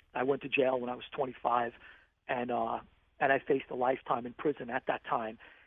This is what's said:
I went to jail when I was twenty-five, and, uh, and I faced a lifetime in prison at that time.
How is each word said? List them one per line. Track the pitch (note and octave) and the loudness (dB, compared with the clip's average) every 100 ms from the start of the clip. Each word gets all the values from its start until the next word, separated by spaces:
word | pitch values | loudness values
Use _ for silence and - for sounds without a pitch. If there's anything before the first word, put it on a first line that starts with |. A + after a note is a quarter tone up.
| _ | _
I | C3 | -2
went | C3 C3+ | 0 0
to | C3+ | 0
jail | - B2+ B2+ | 2 2 2
when | B2 | -2
I | |
was | B2 - | -8 -8
twenty-five, | - C3 - B2 A#2+ A#2+ - - - _ _ - | -6 -6 -2 2 2 2 -4 -20 -20 _ _ -4
and, | B2+ B2 | -2 0
uh, | A#2+ A2+ A#2 - _ _ - | -2 -2 -4 -8 _ _ 0
and | C#3 | 4
I | C3+ | 4
faced | - C3+ - | 4 0 0
a | |
lifetime | B2+ B2+ C3 - B2+ | 0 0 0 0 -2
in | A#2+ | -2
prison | - D3+ C#3 A#2+ | -4 -2 -2 -6
at | B2+ - | -4 -2
that | - | -4
time. | - C3 A2 A#2 - - | -2 -2 -4 -10 -20 -20